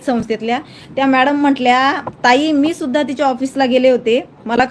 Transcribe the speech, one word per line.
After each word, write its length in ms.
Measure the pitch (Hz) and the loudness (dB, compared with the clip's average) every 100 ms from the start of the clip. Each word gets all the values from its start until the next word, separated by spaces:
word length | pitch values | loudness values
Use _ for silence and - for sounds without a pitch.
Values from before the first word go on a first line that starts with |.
| 269 | 0
संस्थेतल्या, 540 | 240 226 220 220 240 - - - - | -4 -2 -6 -4 -6 -6 -20 -10 -2
त्या 100 | 269 | 0
मॅडम 300 | 262 262 285 | 2 2 2
म्हटल्या, 720 | 285 269 247 247 269 320 - - | 0 0 2 2 2 -2 -8 -4
ताई, 280 | 247 254 311 | 2 2 2
मी 220 | 294 294 | 2 0
सुद्धा 280 | 339 294 269 | -2 -4 -2
तिच्या 220 | 294 262 277 | -2 -2 -2
ऑफिसला 400 | 247 262 269 262 | -2 -4 0 2
गेले 240 | 254 254 | 4 4
होते, 380 | 247 220 240 349 - 220 | 2 0 -2 -2 -12 -6
मला 180 | 240 254 | -2 0